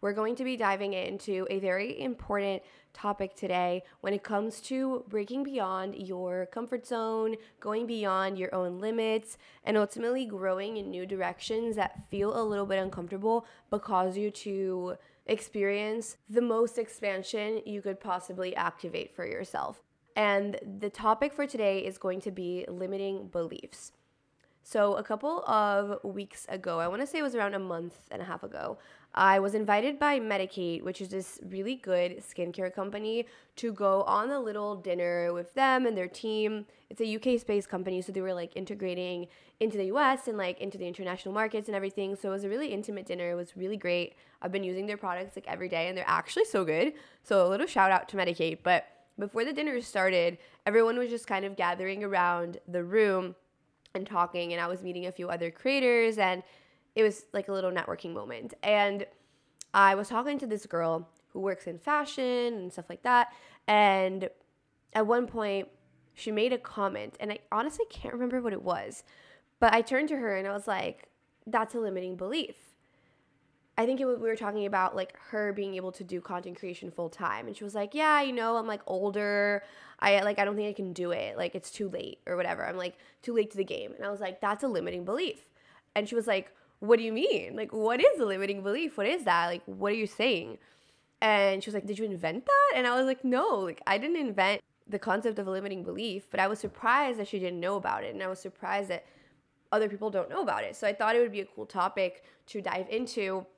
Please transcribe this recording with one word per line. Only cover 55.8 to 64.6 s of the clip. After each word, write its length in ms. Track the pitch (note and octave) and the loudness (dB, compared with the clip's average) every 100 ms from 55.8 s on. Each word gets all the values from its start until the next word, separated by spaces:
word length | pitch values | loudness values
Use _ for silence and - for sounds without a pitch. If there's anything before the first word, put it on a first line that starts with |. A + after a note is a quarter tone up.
| B3+ A#3+ A3+ G#3+ | 4 6 4 4
and 240 | F#3+ F#3 - - _ _ _ - | 2 2 -6 -20 _ _ _ 2
it 60 | |
was, 240 | A3 G#3 - | 4 2 -6
like, 140 | G#3 G3 | -6 -2
a 40 | |
little 200 | G3 F#3 | -2 0
networking 420 | F#3 - F3 - | -2 -4 -6 -6
moment. 400 | E3 G#2+ A#2 A3 - | -8 -8 -10 -12 -6
And 460 | - G#3 G3+ G3+ G3 - _ _ _ _ - | 4 6 6 4 -6 -12 _ _ _ _ 2
I 220 | G3 G3 G3 | 8 10 8
was 140 | G#3 | 2
talking 280 | A3+ B3+ C#4+ | 0 0 -2
to 80 | C4 | -2
this 220 | G#3+ - | -6 -4
girl 420 | E3+ E3 E3 E3+ _ _ | 0 2 0 -4 _ _
who 80 | - | -4
works 260 | F#3+ F#3+ - | -4 -4 -6
in 140 | E3 | -8
fashion 760 | - D4 D4 - B3+ B3 A#3+ | 0 0 0 -2 0 0 0
and 180 | A3+ F3+ | -2 -6
stuff 140 | F3 E3+ | -10 -12
like 140 | F3 | -6
that, 320 | B3 B3 A#3+ - - - - | 4 6 6 0 -20 -12 4
and 600 | G#3+ G#3 F#3+ F#3+ F#3+ F#3 - _ _ | 8 8 8 4 0 -6 -8 _ _